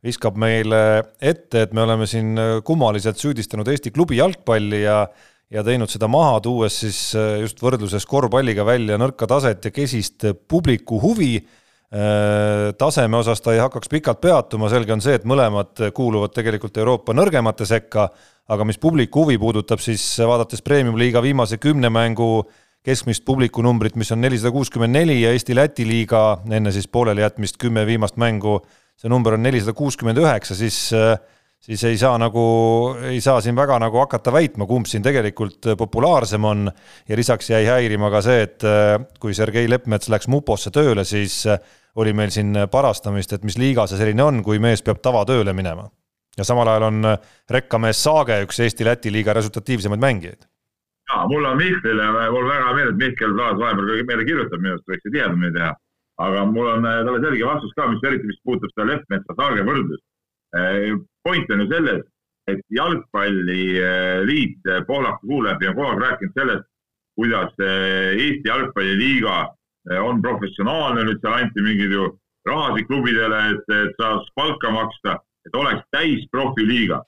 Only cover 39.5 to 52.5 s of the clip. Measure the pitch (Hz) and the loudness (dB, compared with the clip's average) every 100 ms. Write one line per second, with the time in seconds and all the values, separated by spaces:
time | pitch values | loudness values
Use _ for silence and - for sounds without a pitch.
39.5 | 110 117 123 117 107 - 107 - 139 147 | 2 2 0 0 -4 0 -2 0 -2 0
40.5 | 104 104 147 151 104 92 104 101 - 107 | -4 0 2 2 2 0 -2 -2 -2 0
41.5 | 101 - _ _ 110 110 107 107 107 104 | 0 -2 _ _ -2 0 0 0 0 0
42.5 | 104 98 131 139 104 107 101 90 101 104 | 0 2 2 2 0 -4 -4 -4 -6 -6
43.5 | 95 131 120 101 95 110 107 147 123 101 | 0 0 2 0 0 0 2 2 2 0
44.5 | 107 117 107 - 101 131 120 101 127 98 | 0 2 2 0 0 2 2 2 2 0
45.5 | 95 92 82 - _ _ _ _ - 101 | -2 -4 -8 -14 _ _ _ _ -8 0
46.5 | 123 117 110 110 107 110 104 _ _ _ | 2 4 4 2 2 2 0 _ _ _
47.5 | 127 - 113 113 107 151 156 127 107 101 | -4 0 0 0 0 2 2 2 0 -2
48.5 | - 117 - 113 120 107 107 107 101 104 | 0 -2 2 0 0 -2 -2 0 0 -2
49.5 | 101 110 123 101 104 135 107 85 - _ | -8 -4 -2 -2 0 0 -2 -8 -18 _
50.5 | _ _ _ _ _ - 117 90 147 139 | _ _ _ _ _ -6 -4 -2 0 0
51.5 | 131 185 185 113 110 107 110 113 123 127 | 0 0 -2 -2 -2 0 0 -2 -2 -2